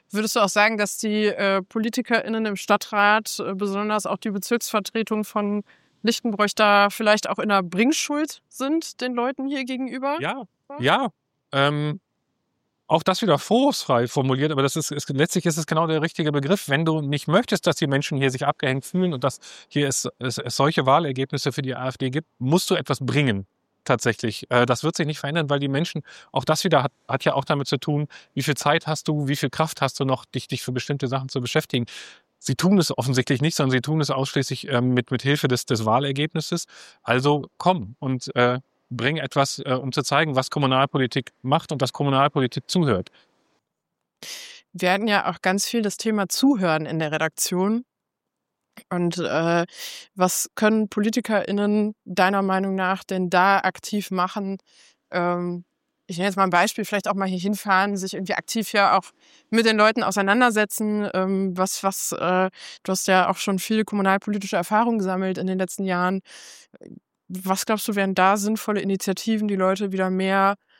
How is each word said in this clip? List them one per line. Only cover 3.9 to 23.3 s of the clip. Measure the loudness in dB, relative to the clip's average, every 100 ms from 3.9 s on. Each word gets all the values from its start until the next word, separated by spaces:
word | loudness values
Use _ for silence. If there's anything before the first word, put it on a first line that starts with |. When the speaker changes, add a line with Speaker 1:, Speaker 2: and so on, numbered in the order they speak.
| -2 -2
Speaker 1:
auch | -4
die | -4
Bezirksvertretung | -6 -2 -2 -2 -4 -2 -4 -2 -2
von | -4 -4 -2 -4 -6 _ _ _
Lichtenbroich | -2 -2 -2 0 0
da | 4 6 6 4
vielleicht | 2 2 2 2
auch | -4
in | 0
einer | 0
Bringschuld | 0 0 2 2 -2 -2 -4 -6 _
sind, | -6 -2 -2 -4 -6
den | -6
Leuten | -2 -4 -4 -4
hier | -4 -4
gegenüber? | -6 -6 -6 -4 -4
Speaker 2:
Ja, | -4 -6 -10 _ -16
Speaker 1:
Ja? | -2
Speaker 2:
ja. | 2 2 0 -6 _ _ _
Ähm, | 0 2 2 -2 -4 _ _ _ _ _ _ _ _ -2
auch | 0
das | 2 2
wieder | 4 2
vorwurfsfrei | 4 4 4 2 2 2 2
formuliert, | 0 0 2 0
aber | 2
das | 0 0
ist, | -4
ist, | -6 -4
letztlich | 0 0 0 -2
ist | -2
es | -2
genau | 0 0
der | 0
richtige | -2 -2 -2
Begriff. | 0 0 0 0
Wenn | 0
du | 2 0
nicht | -2 -4 2
möchtest, | 0 2 0 0
dass | 0
die | 0
Menschen | 0 0 0
hier | 0
sich | 0 -4
abgehängt | -2 -2 -2
fühlen | -2 -2 0
und | 0
dass | -4 -4 -14 -20 -8
hier | -2 -2
es, | -2 -6 -6
es, | -8 -6
es | -4 0
solche | 2 2 4
Wahlergebnisse | 4 4 -4 -4 -4 -4
für | -4
die | -4
A | -4 -6
F | -4
D | -4
gibt, | -4 -8 -6
musst | 2 2 2
du | -2
etwas | 0 -4
bringen, | 0 2 2